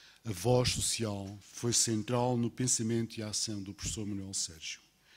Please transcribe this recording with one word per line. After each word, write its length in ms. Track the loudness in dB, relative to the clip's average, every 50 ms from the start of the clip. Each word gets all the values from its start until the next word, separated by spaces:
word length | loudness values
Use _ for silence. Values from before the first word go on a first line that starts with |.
| -20 -20 -20 -10 -6
A 80 | -6 -4
voz 380 | 0 4 6 6 6 6 4
social 680 | 2 2 0 0 0 0 -2 -2 -2 -4 -6 -8 -10 -12
foi 320 | -16 -16 -10 -4 -2 2 2
central 640 | 4 4 4 2 0 0 2 2 2 4 4 2
no 140 | 2 2 0
pensamento 680 | 0 0 0 2 2 2 2 2 2 0 0 -2 -4
e 60 | -6 -6
a 60 | -4
ação 340 | -2 -2 -2 -2 -4 -4 -6
do 100 | -8 -8
professor 320 | -6 -6 -4 -4 -4 -4
Manuel 300 | -4 -4 -4 -6 -4 -4
Sérgio, 460 | -4 -4 -4 -6 -10 -10 -10 -10 -12 -14 _ _ _ _ _ -20